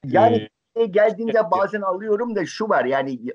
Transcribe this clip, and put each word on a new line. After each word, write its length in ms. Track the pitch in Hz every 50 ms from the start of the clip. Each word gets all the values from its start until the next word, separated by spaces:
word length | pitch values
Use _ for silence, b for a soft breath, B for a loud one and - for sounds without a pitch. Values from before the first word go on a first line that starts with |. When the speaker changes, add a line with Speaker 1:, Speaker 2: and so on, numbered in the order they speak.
| -
Speaker 1:
Yani 440 | 135 131 180 214 233 233 220 214 - _ _ _ _ _
Speaker 2:
e, 120 | 226 233
Speaker 1:
geldiğinde 460 | 208 175 208 208 226 202 190 226 226 226
Speaker 2:
evet. 160 | 220 208 175
Speaker 1:
bazen 300 | 185 180 196 196 214 208
alıyorum 560 | 202 190 180 190 214 220 208 208 240 240 220
da 100 | 196 165
şu 220 | - - - 220 214
var, 160 | 190 143 120
yani 360 | 123 135 135 135 139 131 117 113 123